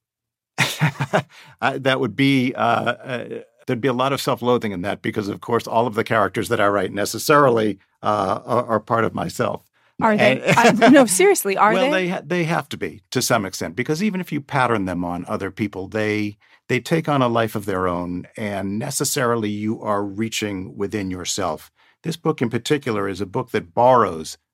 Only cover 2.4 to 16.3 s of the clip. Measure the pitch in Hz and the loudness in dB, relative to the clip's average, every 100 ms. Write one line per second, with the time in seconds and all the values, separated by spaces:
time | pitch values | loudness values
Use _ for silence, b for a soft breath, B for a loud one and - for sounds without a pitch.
2.4 | 127 110 113 110 110 123 135 123 113 117 | 2 0 2 2 0 -4 -6 -10 -8 -12
3.4 | - _ - 123 135 123 131 135 - 117 | -14 _ -6 -2 0 0 0 0 -2 -2
4.4 | 120 120 110 92 98 95 117 107 98 95 | 2 2 0 -4 -6 -4 -4 -4 -4 -6
5.4 | - 117 - 113 120 107 107 117 95 113 | -2 -2 0 0 0 -2 0 2 2 0
6.4 | 95 110 101 101 95 98 101 110 - 147 | -2 2 2 2 -2 -2 -4 -4 2 6
7.4 | 139 113 107 95 _ _ 107 104 95 110 | 6 4 0 -2 _ _ -2 0 0 -2
8.4 | 131 120 120 107 - 120 107 104 90 - | -2 -2 0 -2 0 0 0 -2 -6 -4
9.4 | 120 - _ _ _ - 220 214 - 131 | -4 -4 _ _ _ -2 2 4 4 2
10.4 | 180 - 233 202 226 285 233 - 403 - | 2 4 6 6 8 8 8 6 4 4
11.4 | 196 190 202 190 - 190 180 185 143 175 | 0 2 4 4 2 0 0 -4 -4 -2
12.4 | 160 160 139 - 85 - _ 131 - 117 | 0 -2 -4 -8 -8 -10 _ -4 2 0
13.4 | 98 - 87 90 123 156 214 185 175 143 | 0 -6 -8 -6 -4 -2 -2 -4 -6 -8
14.4 | - 139 123 113 95 87 87 87 90 101 | -4 0 2 0 0 -4 -4 -6 -6 -6
15.4 | 98 95 107 95 92 107 107 107 104 | -6 -4 -6 -6 -8 -4 -2 -2 -4